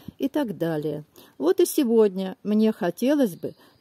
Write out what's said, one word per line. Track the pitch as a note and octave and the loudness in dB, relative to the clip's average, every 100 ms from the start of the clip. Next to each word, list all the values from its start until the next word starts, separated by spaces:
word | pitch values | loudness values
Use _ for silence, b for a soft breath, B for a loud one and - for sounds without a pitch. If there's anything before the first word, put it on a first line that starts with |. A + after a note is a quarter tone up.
| B - | B -8
и | C#4 | -4
так | D#4 B3 D3 | -4 -4 -4
далее. | E3 D#3 D3+ D3+ D3+ B B - | -4 -2 -4 -6 -12 B B -4
Вот | D4 F#4+ | 0 2
и | F4 | 2
сегодня | - A#3+ A3+ G#3+ F#3 F#3+ - | 0 2 4 4 0 -8 -8
мне | G3+ G#3+ A3 | -2 2 2
хотелось | - F3 - B3 D4 A#3 D3 | 0 -4 -2 0 2 0 -2
бы | C3+ - b b | -12 -12 b b